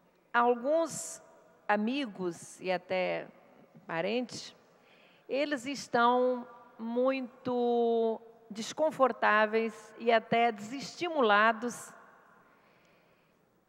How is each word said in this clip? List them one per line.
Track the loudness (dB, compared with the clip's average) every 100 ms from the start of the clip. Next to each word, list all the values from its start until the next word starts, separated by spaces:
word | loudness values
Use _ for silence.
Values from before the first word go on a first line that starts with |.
| _ _ _
alguns | 2 2 2 2 0 0 -4 -12 -14 -20 -20 _ _ -2
amigos | 0 0 -2 -6 -6 -8 -8 -14 -10
e | -4
até | -4 -2 -4 -2 -4 -8 -18 -20 -20 -20 -20 -10
parentes, | -6 -4 -4 -6 -10 -16 -20 _ _ _ _ _ _ -6
eles | -4 -2 -4 -8
estão | -10 -2 2 4 4 2 -2 -8 -18 -20 -12
muito | -6 0 0 0 -4 -10 -4 0 2 2 2 2 0 -2 -10 -20 -16
desconfortáveis | -12 -10 -2 -2 2 0 2 2 4 4 2 -2 -6 -18 -6
e | 2
até | 2 4 2 2
desestimulados | 0 -8 -10 -10 -6 -4 2 4 6 4 2 -4 -8 -16 -20 -20 -20 _ _ _ _ _ _ _ _ _ _ _ _ _ _